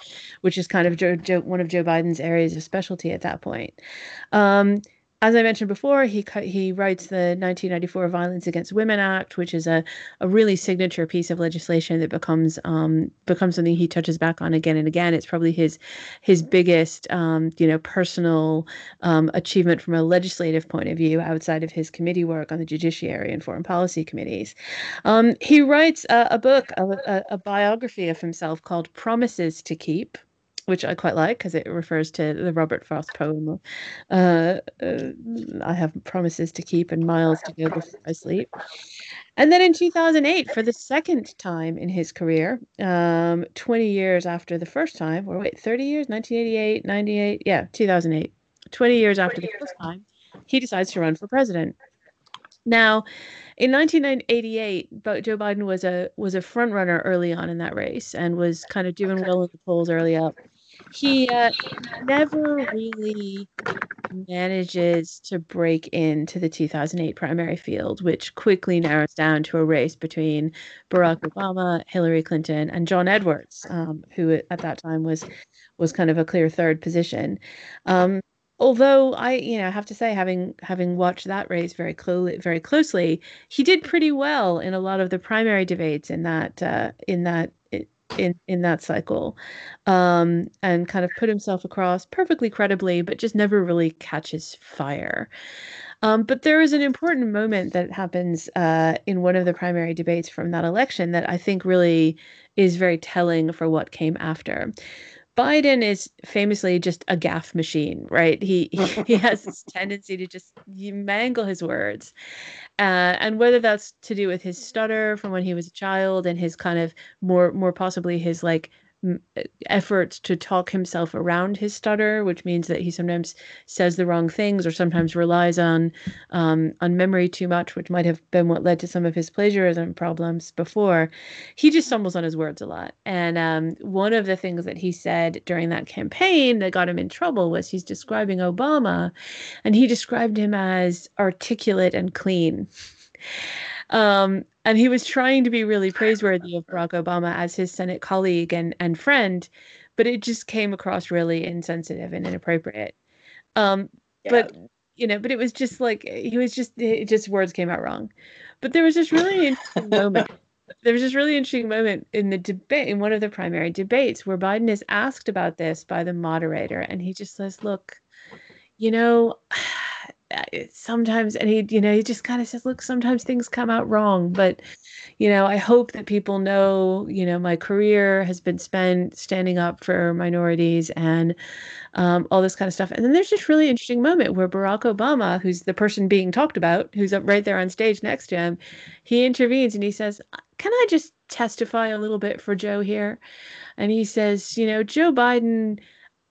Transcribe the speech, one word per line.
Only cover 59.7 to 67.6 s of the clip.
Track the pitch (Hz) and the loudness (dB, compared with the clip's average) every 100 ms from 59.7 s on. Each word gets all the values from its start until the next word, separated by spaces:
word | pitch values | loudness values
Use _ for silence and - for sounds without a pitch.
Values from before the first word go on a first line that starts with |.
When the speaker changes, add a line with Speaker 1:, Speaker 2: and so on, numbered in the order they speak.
| 170 170 | 0 0
Speaker 1:
early | 165 165 160 | 0 2 0
up. | 160 - - _ _ - - | -2 -6 -16 _ _ -20 -20
He, | - 277 269 254 | -4 0 2 2
uh, | 240 233 - - - - - | 2 2 0 -6 -12 -12 -8
never | 254 285 302 302 302 294 233 | 0 2 2 0 0 0 -2
really | 214 226 220 214 214 202 196 202 - - 190 - - - 185 185 | -4 -6 -6 -6 -6 -6 -10 -12 -10 -10 -6 -8 -8 -12 -12 -8
manages | 180 185 190 180 185 175 170 165 - | -4 -2 -2 -2 0 2 2 -2 -12
to | - 180 | -10 -8
break | 165 180 165 160 - | -6 -2 0 0 -2
into | - 160 151 151 180 | 0 0 0 -2 -4
the | 165 | -4
two | - 156 | -2 -4
thousand | 156 151 175 | -2 -4 -2
eight | 160 - | -4 -4
primary | 156 165 165 | -4 -2 -2
field, | 165 | -6